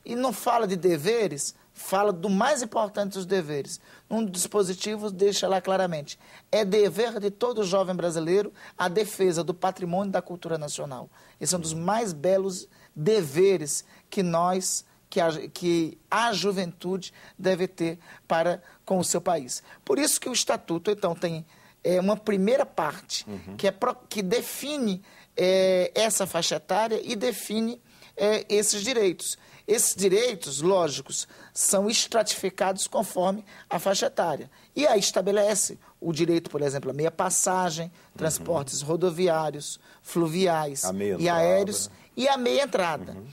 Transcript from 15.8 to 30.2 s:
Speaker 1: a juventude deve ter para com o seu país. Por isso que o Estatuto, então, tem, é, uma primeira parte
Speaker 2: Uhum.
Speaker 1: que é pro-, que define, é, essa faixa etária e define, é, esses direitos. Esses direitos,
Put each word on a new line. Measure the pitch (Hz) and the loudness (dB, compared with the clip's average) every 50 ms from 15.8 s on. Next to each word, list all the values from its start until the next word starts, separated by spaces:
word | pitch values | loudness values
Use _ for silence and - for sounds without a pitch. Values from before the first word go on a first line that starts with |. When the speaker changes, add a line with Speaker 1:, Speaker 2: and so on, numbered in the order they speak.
| 165 156 - - _ _ | 2 -2 -4 -12 _ _
Speaker 1:
a | - 208 226 233 220 | 0 0 2 2 0
juventude | 175 160 202 202 185 190 175 170 - - 180 190 190 175 - - - - - - - | 0 0 -2 -2 -2 -4 -6 -8 -10 -6 -6 -6 -6 -8 -12 -16 -18 -20 -20 -18 -4
deve | 185 185 185 165 185 185 | 0 0 2 2 0 -4
ter | - - 170 165 165 175 - - - - _ | -2 -4 -4 -4 -4 -6 -14 -20 -20 -20 _
para | _ 175 165 165 170 175 185 - - - - _ | _ 0 2 2 2 0 -2 -6 -16 -20 -20 _
com | - 196 185 | -2 0 0
o | 175 | 0
seu | - - 180 | 0 0 0
país. | 170 - 175 160 131 123 - - - - - - _ | 0 0 0 0 -2 -6 -10 -12 -12 -16 -20 -20 _
Por | - - - | -2 0 2
isso | 285 294 - - | 2 2 0 0
que | - 247 | -2 -2
o | 254 | -2
Estatuto, | - - - 247 220 - - 165 170 170 214 | -2 0 0 -2 -2 -2 -4 -4 -2 0 -2
então, | 208 202 - 180 170 | -2 0 0 -2 -2
tem, | 165 - 175 165 160 160 - - - - - - _ _ | -2 -2 -4 -4 -4 -8 -14 -20 -20 -20 -20 -20 _ _
é, | 170 180 180 | 2 2 4
uma | 180 196 214 | 4 2 2
primeira | 208 - - 214 190 190 208 247 277 277 | 2 2 0 2 2 4 4 4 2 2
parte | - - - 170 151 - 180 - - - - - 208 | 0 0 -2 -2 -2 -2 -6 -10 -8 -8 -8 -8 -8
Speaker 2:
Uhum. | 208 - 165 185 196 | -12 -12 -12 -14 -12
Speaker 1:
que | 104 - | -2 0
é | 196 | 0
pro-, | 190 - - 240 247 - - - | 0 0 -2 -2 -2 -4 -8 -10
que | - 202 202 | -6 -4 -2
define, | 180 208 240 233 - - - - 269 302 294 254 214 190 180 - - - - - _ _ | 0 0 0 0 -4 -8 -8 -8 -6 -4 -2 -2 -2 -2 -4 -8 -14 -20 -20 -20 _ _
é, | - 180 185 190 190 190 190 185 185 180 - - | 0 2 4 4 6 6 4 4 4 2 2 2
essa | - 214 226 214 - 196 | 0 2 2 2 0 -2
faixa | 180 - 165 170 - 175 | -2 -2 -2 -2 0 -2
etária | 151 - - 190 190 220 226 220 202 - | -4 -2 -2 0 0 0 0 -2 -4 -4
e | - 240 | -4 -6
define, | 208 214 247 226 - - - 208 220 226 226 240 240 _ _ - - - - _ | -2 -2 -2 -4 -4 -6 -4 -2 -2 -2 -2 -4 -8 _ _ -20 -20 -20 -20 _
é, | - 196 208 214 214 - - | 0 0 2 2 0 0 0
esses | 208 208 214 208 - 208 196 | 0 2 2 2 0 -2 -2
direitos. | 226 262 240 208 190 160 - - - - - - - - - - - | -2 0 2 2 2 2 0 -6 -8 -8 -10 -12 -20 -20 -18 -2 0
Esses | 208 226 - - - | 2 2 2 0 0
direitos, | 190 185 196 180 208 | 2 2 2 4 4